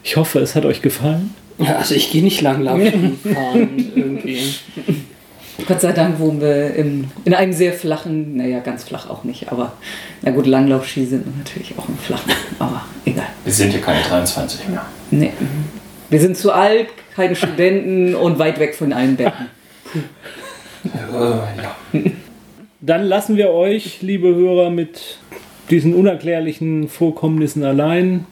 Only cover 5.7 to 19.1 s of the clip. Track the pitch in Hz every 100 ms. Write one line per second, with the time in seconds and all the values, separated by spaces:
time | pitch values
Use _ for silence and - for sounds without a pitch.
5.7 | 185 175 165 175 156 156 147 147 143 147
6.7 | - 147 143 135 - - 185 190 165 180
7.7 | 175 160 156 175 156 151 131 127 123 127
8.7 | - - - - - 123 123 - 123 117
9.7 | - - - - - 135 131 131 131 139
10.7 | 131 131 - 127 131 131 135 139 - -
11.7 | - - - - - - - - - -
12.7 | - - - - 123 - - - 104 101
13.7 | - - 87 - 87 87 - - - -
14.7 | 87 - - - 147 - - 135 147 151
15.7 | - - - - 156 180 180 202 180 202
16.7 | 220 220 - - - 185 170 175 165 180
17.7 | 196 185 190 180 180 170 151 160 156 151
18.7 | - 147 123 131